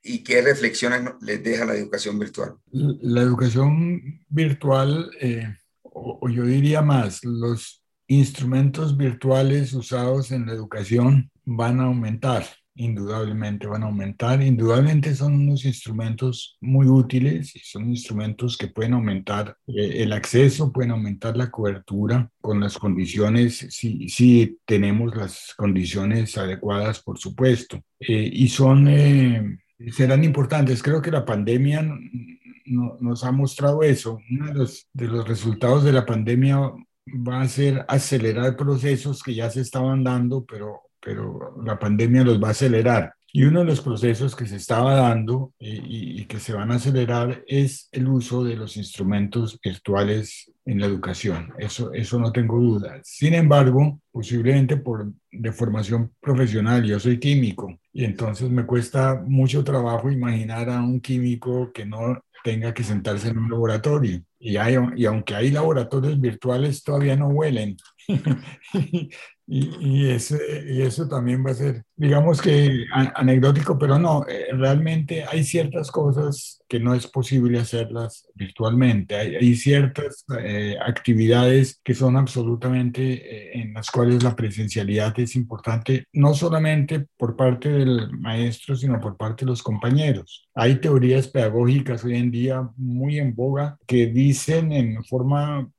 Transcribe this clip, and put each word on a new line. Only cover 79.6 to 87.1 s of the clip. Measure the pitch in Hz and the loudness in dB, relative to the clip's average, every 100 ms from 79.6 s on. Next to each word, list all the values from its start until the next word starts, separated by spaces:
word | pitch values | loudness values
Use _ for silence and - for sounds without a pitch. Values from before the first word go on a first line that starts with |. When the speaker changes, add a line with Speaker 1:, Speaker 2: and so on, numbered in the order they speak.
| 139 143 135 139 143 - - 123 | 4 4 2 -2 -8 -12 -10 -8
Speaker 2:
eh, | 104 104 104 101 | -4 -4 -4 -4
actividades | 120 117 - 113 110 120 127 131 131 - | -4 -2 2 4 6 6 6 4 4 -2
que | - | -4
son | 127 131 131 | 0 4 4
absolutamente, | 135 127 117 117 127 127 123 123 | 2 0 -2 -2 -2 0 -2 -2
eh, | 131 127 - 107 101 123 | -4 -4 -10 -16 -12 -10
en | 110 107 | -10 -10
las | 107 | -6
cuales | 127 120 123 | 0 2 4
la | 123 117 | 2 0
presencialidad | 110 101 107 113 98 104 107 110 | -6 -4 -4 -4 -2 0 0 -2
es | 120 131 | -2 -2
importante, | 117 110 - 113 110 131 - | -4 -8 -4 -4 -2 -2 -2
no | 151 143 | 2 4
solamente | 143 165 160 156 156 143 160 139 | 4 0 0 2 0 0 -4 -6